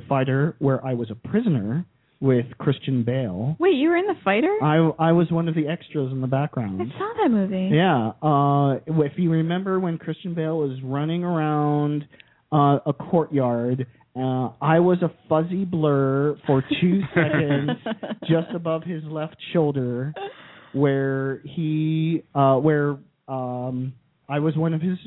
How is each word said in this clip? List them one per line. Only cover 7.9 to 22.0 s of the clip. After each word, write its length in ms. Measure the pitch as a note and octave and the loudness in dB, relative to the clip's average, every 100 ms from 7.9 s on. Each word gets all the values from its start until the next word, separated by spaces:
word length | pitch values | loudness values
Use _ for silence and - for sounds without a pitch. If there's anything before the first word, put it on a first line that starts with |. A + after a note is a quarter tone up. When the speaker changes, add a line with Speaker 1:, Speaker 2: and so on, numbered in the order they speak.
| C#3 A2 - | 2 0 -2
Speaker 1:
Uh, 580 | D3+ C#3+ C#3+ C#3+ C#3 B2+ - D#3+ C#3+ | 2 4 4 4 2 0 0 0 0
if 80 | D3 | 0
you 140 | F3 | 0
remember 480 | D#3+ E3 F3+ F#3+ F#3+ | 2 0 -2 -2 -2
when 180 | F#3 E3 | -2 -4
Christian 360 | - D#3 F#3 | -6 -8 -8
Bale 240 | E3 D#3 D#3+ | -4 -2 -2
was 200 | C#3+ C3 | -4 -4
running 400 | C3 C#3 D#3 E3+ | -6 -4 -2 -2
around, 840 | F3 E3 D3+ D3 D3 D3 D3 D3 D3 - _ _ _ | -2 0 0 0 2 0 0 -2 -6 -18 _ _ _
uh, 280 | D3+ C#3+ C#3 - | 4 6 4 0
a 60 | |
courtyard, 960 | C3+ - F3 D#3 C#3 B2+ A#2 A#2+ B2+ C3 _ _ B2 | -4 0 0 2 0 0 0 0 -2 -6 _ _ -6
uh, 320 | C3 B2+ B2 - | -2 -2 -4 -2
I 180 | C#3+ E3 | 2 4
was 180 | F3 F3+ | 4 2
a 80 | E3+ - - | 0 -4 -2
fuzzy 340 | D#3 E3+ F#3 | 0 0 -4
blur 720 | F#3+ F3 D3+ C#3 C3+ C#3 D3 C#3+ - | -4 0 2 2 2 2 0 -2 0
for 160 | C3+ - - | 2 2 0
two 180 | F3+ G3 E3 | 2 2 0
Speaker 2:
<laughs> 60 | |
Speaker 1:
seconds 580 | F3 E3 D3+ D3 C#3+ C#3+ A#3+ - A3 - G#3+ F3 | 0 2 0 0 0 0 -4 -6 -10 -10 -8 0
just 220 | E3 E3 | 0 0
above 300 | F3 E3 D#3+ | -6 -4 -4
his 180 | E3 E3 D3+ | -6 -10 -8
left 320 | D#3 D#3 - - | -8 -10 -12 -4
shoulder 600 | F3 D3+ C#3 B2 A#2+ C#3 D#3 G4+ - - - - | 0 0 0 -4 -4 -6 -8 -12 -14 -20 -20 -8
where 680 | C3+ C#3+ C#3 C3+ C3+ C3+ C3 C#3 | 0 2 2 -2 -2 -4 -6 -10
he, 800 | - D#3 D#3 D#3 D#3+ | -6 -2 -2 0 0